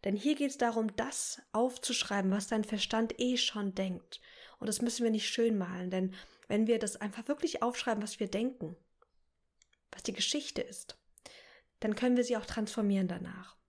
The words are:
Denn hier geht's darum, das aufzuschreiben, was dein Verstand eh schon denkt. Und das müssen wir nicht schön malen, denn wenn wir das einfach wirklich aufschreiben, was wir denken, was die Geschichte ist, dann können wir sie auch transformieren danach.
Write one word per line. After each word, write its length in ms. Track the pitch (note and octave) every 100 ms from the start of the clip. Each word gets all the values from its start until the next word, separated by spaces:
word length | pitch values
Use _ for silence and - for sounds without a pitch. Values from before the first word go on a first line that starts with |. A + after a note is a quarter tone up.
Denn 120 | G3 A3+
hier 200 | C#4 D4+
geht's 220 | C#4+ -
darum, 380 | A#3+ A3+ A3 G3+
das 460 | B3 - - - _
aufzuschreiben, 800 | G#3+ B3 B3 - A#3 - G3+ F#3+
was 160 | G3+ F#3+
dein 160 | A3
Verstand 560 | G#3 G#3 - A3 A3+ -
eh 180 | B3 B3
schon 380 | - G#3+ G3+ F#3+
denkt. 460 | F#3+ F3+ - - - - - -
Und 80 | G#3+
das 140 | G3+
müssen 220 | A#3+ A#3
wir 80 | A#3
nicht 180 | A3 -
schön 280 | - A#3 G#3+
malen, 320 | F3+ F#3 F3+
denn 240 | F#3 F#3 F#3 - - -
wenn 200 | G#3 A3
wir 120 | A3+
das 180 | G#3 -
einfach 300 | G#3 G3+ A3+
wirklich 340 | D4 E4 -
aufschreiben, 420 | A#3 B3 - G#3
was 160 | G#3+ -
wir 80 | G#3
denken, 480 | - B3 B3+ D#3+ F3+ _ _ _ _ _ _ _ _ _ _ _
was 120 | -
die 100 | -
Geschichte 480 | G3+ - D4 C#4+ -
ist, 360 | - - - - _ - - - - - _ _
dann 160 | G#3+ G#3+
können 220 | B3 B3
wir 60 |
sie 140 | B3 A3+
auch 80 | G#3+
transformieren 600 | - G#3+ - G#3 G3 F#3
danach. 500 | F3 F3+ F#3 F#3 -